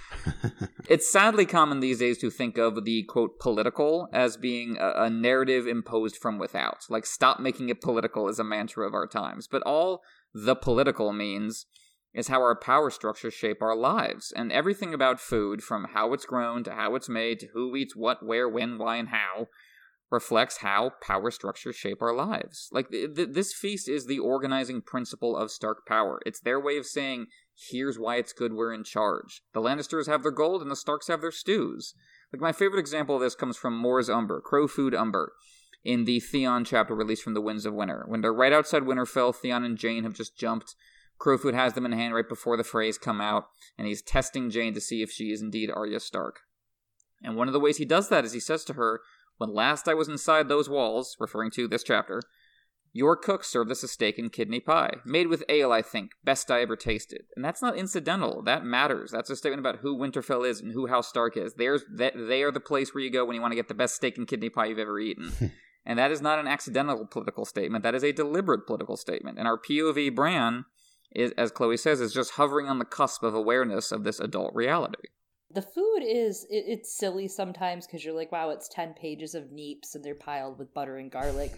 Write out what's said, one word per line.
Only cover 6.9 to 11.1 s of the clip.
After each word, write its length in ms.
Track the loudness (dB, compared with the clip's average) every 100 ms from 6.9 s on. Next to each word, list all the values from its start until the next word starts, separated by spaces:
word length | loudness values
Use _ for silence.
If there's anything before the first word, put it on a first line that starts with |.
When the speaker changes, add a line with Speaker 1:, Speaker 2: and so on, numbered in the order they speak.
| -4 -4
Speaker 2:
"Stop 320 | 4 4 4
making 300 | 0 -2 -4
it 120 | -2
political" 480 | 0 0 0 0 -2
is 100 | -2
a 40 |
mantra 420 | -2 -4 -4 -6 -4
of 80 |
our 120 | -4 -4
times. 420 | -4 -6 -8 -4
But 140 | -2
all 400 | 2 4 2 0 -8 _ _
the 220 | -2 2
political 580 | 2 4 4 4 2 0